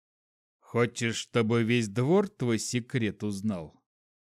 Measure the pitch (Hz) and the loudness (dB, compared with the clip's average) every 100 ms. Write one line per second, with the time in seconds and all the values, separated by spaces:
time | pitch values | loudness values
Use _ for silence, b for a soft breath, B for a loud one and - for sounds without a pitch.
0 | _ _ _ _ _ _ - 117 120 - | _ _ _ _ _ _ -4 0 0 0
1 | 117 107 - 120 110 117 113 120 110 101 | -4 -4 -2 0 2 2 2 2 0 0
2 | 127 190 196 - 123 110 - 127 117 131 | 2 2 2 -2 0 0 -2 -4 -4 -2
3 | 107 90 107 98 107 92 76 - _ _ | -2 -2 -6 -4 -4 -4 -8 -16 _ _
4 | _ _ _ | _ _ _